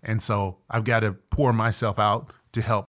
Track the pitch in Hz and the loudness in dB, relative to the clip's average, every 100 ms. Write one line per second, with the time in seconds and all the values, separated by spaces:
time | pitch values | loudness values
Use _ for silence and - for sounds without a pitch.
0 | - 110 - 104 98 90 _ 117 110 117 | -4 -4 -2 -2 -2 -6 _ -4 2 2
1 | 110 95 _ - 135 117 113 107 113 101 | 2 -4 _ 0 2 2 0 0 -2 2
2 | 104 107 - - _ - 107 110 95 | 2 2 -4 -20 _ -6 -2 -2 -4